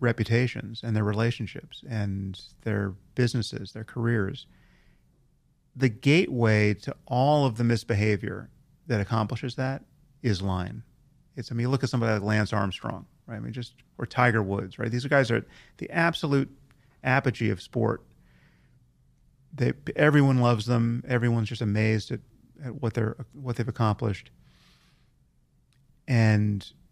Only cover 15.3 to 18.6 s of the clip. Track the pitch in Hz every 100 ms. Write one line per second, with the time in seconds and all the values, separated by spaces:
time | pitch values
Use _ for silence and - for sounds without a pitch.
15.3 | 117 - - - - - 170 165 165 151
16.3 | 139 135 - _ _ _ _ 127 131 127
17.3 | - 110 92 - 127 113 - - _ _
18.3 | _ _ _